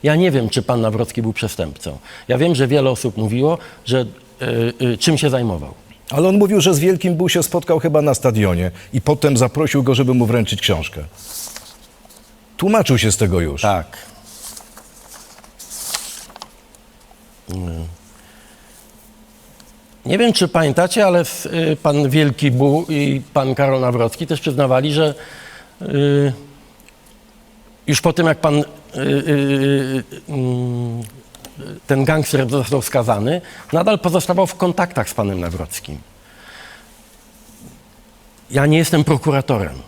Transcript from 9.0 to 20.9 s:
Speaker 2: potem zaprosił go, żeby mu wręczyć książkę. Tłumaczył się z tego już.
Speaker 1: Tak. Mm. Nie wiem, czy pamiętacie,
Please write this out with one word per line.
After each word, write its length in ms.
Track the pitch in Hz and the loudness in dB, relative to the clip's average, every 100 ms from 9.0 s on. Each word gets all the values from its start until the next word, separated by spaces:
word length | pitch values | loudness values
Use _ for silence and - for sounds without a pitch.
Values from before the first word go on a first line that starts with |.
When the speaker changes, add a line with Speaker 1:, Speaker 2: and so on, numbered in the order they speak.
Speaker 2:
potem 360 | - 147 147 127 | 0 2 2 2
zaprosił 460 | 123 147 156 143 | 2 0 0 2
go, 120 | 131 | 2
żeby 200 | 127 127 | 2 2
mu 120 | 127 113 | 2 2
wręczyć 340 | 120 107 101 | 2 0 -2
książkę. 400 | - 87 80 - 76 - - - - - - - - - - - - - - - | -2 -2 -4 -10 -14 -16 -16 -14 -14 -16 -20 -20 -20 -20 -20 -20 -20 -20 -20 -4
Tłumaczył 420 | 185 220 180 123 | 0 2 2 2
się 140 | 110 | 2
z 40 | 98 | 2
tego 240 | 101 90 | 2 2
już. 220 | 82 71 | 0 -2
Speaker 1:
Tak. 340 | 107 95 76 - - - - - - - - - - - - - - - - - - - - - - - - - - - - - - _ _ - - - - | 0 0 -4 -16 -20 -20 -20 -20 -18 -18 -20 -20 -20 -20 -20 -20 -20 -20 -20 -20 -18 -14 -10 -10 -10 -16 -18 -20 -20 -20 -20 -20 -20 _ _ -20 -20 -20 -14
Mm. 300 | 92 87 82 82 82 - - - - - - - - - - - - - - - - - - _ - 123 | -10 -8 -8 -10 -14 -20 -20 -20 -20 -20 -20 -20 -20 -20 -20 -20 -20 -20 -20 -20 -20 -20 -20 _ -14 -4
Nie 120 | 180 | 2
wiem, 140 | 233 | 2
czy 160 | - 180 | 4 2
pamiętacie, 580 | 165 156 127 180 | 2 2 2 2